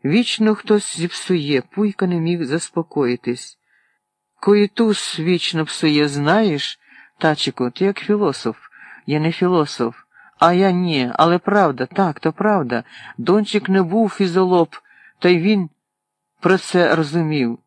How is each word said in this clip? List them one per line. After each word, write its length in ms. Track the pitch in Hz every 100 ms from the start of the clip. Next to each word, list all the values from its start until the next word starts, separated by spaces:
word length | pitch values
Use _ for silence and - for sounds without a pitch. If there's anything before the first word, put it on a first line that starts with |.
Вічно 500 | 143 202 240 - 214
хтось 420 | 214 - 208 - -
зіпсує, 640 | 170 - - 180 143 135 -
Пуйка 320 | - 208 - 185
не 140 | 175
міг 240 | 165 175
заспокоїтись. 1120 | 135 160 - 175 160 147 127 123 123 123 - _ _ _ _ _ _ _ _ _
"Коїтус 800 | - 208 202 - 226 202 - -
вічно 440 | 160 175 - 165
псує, 440 | 156 - 160 147 147
знаєш? 680 | 139 147 202 214 147 - - _ - _ _
Тачику, 520 | 156 151 - - 123
ти 140 | -
як 140 | 190 196
філософ." 600 | - 208 190 135 113 - - - - - -
"Я 140 | 151
не 120 | 156
філософ." 640 | 165 180 180 147 - 117 - _ _ - _
А 140 | 165
я 180 | 180 196
ні, 400 | 180 180 147 123
але 240 | - 165 175
правда, 480 | - 202 175 127 127
так, 340 | - 185 147
то 120 | 160
правда. 520 | - 208 202 127 120 - - - -
Дончик 500 | 120 202 208 208 190
не 140 | 190
був 280 | 175 208 214
фізолоб, 580 | - 190 180 185 180 165 - _ _ - _
та 100 | 180
й 100 | 180
він 320 | 185 208 165 _ _ _ _ _ _ _
про 180 | 180 185
це 360 | - 180 165
розумів. 640 | 160 151 165 160 151 120 117